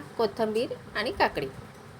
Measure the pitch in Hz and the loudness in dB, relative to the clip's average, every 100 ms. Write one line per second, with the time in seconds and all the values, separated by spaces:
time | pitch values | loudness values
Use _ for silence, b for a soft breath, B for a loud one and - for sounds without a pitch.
0 | - - 220 214 220 220 254 - - 226 | -2 2 2 4 2 2 0 -4 -6 -2
1 | 226 392 277 - 135 - - - - - | 0 4 4 4 -4 -6 -14 -16 -18 -18